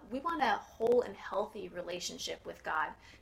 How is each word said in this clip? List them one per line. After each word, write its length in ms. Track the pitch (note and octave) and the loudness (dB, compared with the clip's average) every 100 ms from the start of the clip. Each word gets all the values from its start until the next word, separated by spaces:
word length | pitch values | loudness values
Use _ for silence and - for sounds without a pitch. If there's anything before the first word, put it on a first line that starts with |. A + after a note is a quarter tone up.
| - | -6
we 100 | B3+ | -4
want 200 | E4 D#4+ | -2 2
a 120 | B3 | 4
whole 480 | G3+ - - A3+ B3 | 2 -2 0 6 6
and 140 | A3 G3 | 4 -4
healthy 540 | - F#3+ G#3 G#3+ F3+ | -6 -2 -2 -6 -10
relationship 760 | F3 F3 F3+ F3+ E3+ - - F3 | -8 -6 -6 -6 -6 -6 -8 -8
with 180 | E3+ | -10
God, 260 | - D#3 D3+ - - - | -2 0 0 -4 -18 -18